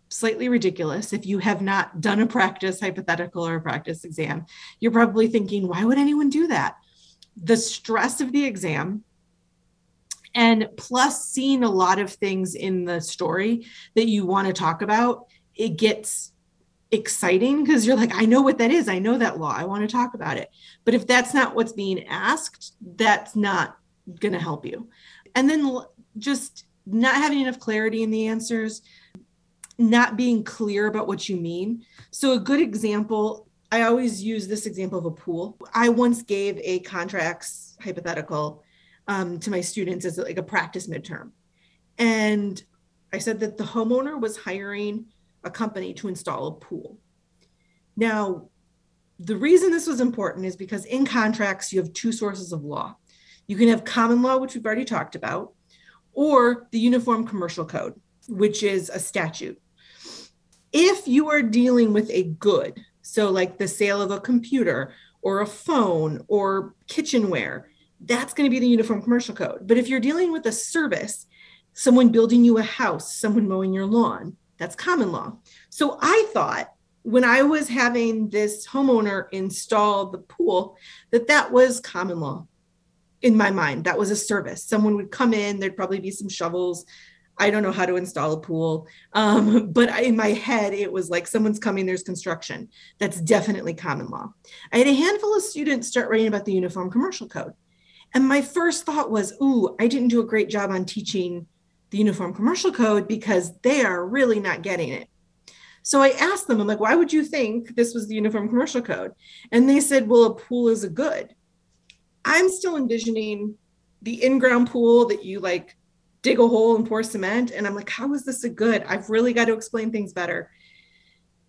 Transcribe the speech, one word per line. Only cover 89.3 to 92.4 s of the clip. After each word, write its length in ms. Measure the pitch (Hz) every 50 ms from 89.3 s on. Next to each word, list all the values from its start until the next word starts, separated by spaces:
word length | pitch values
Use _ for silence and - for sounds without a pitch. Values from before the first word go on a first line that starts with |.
| 202 226 208 214 220 240 214 185
<laughs> 60 | 160
but 120 | 247 240 240
I, 120 | - -
in 140 | 240 254 226
my 140 | 220 214 214
head, 440 | 214 - - - 240 220 208 196 196
it 180 | 202 202 185
was 180 | - 190 180 160
like, 180 | 170 170 175
"Someone's 320 | - - 220 214 214 214 214
coming, 260 | - 214 196 196 190
there's 180 | 185 185 185 -
construction." 640 | - 180 180 - 185 165 165